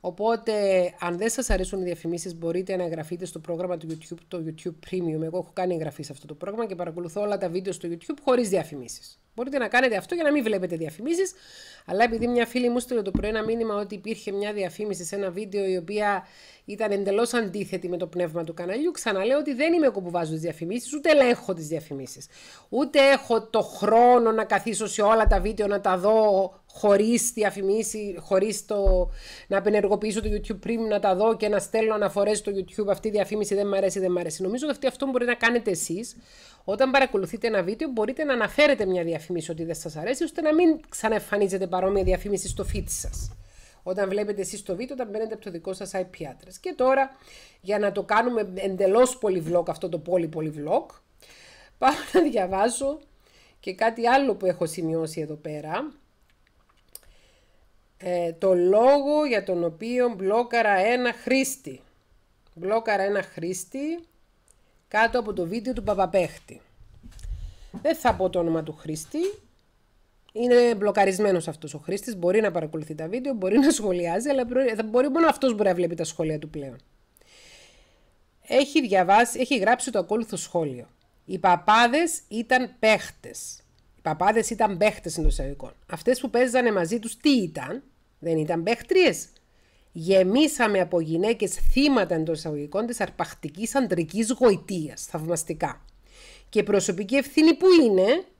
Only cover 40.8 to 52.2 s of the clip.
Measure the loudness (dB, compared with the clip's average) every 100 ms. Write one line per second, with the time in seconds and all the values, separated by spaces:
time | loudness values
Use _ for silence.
40.8 | -4 -6 -2 -2 -2 0 0 0 -2 0
41.8 | 2 2 2 0 0 -4 -4 -8 -4 -4
42.8 | -6 -8 -8 -8 -10 -12 -20 -20 -20 _
43.8 | -8 -2 -2 -2 -2 -4 -6 -8 -8 -6
44.8 | -6 -8 -8 -6 -6 -8 -12 -10 -8 -8
45.8 | -8 -6 -6 -8 -14 -14 -20 -12 -10 0
46.8 | 2 4 2 -4 -20 -20 -20 _ -4 0
47.8 | 0 -2 0 2 2 0 -4 -4 -6 0
48.8 | 2 4 4 2 -2 -2 0 0 0 -4
49.8 | -6 -6 -2 0 0 -4 -6 -6 0 0
50.8 | -2 -20 _ _ -20 -20 -20 -20 -20 _
51.8 | 0 0 0 2